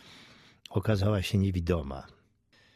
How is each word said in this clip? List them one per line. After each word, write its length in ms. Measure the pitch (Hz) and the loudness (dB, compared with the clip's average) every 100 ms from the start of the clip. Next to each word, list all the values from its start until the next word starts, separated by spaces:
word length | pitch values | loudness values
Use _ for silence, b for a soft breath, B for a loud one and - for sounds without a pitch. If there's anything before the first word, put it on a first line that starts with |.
| B B B B B B - | B B B B B B -6
okazała 520 | 101 110 101 101 104 | -4 0 2 2 0
się 160 | - 98 | 0 2
niewidoma. 720 | 98 90 87 82 69 67 - - _ _ _ b b | 2 0 0 -2 -2 -10 -14 -20 _ _ _ b b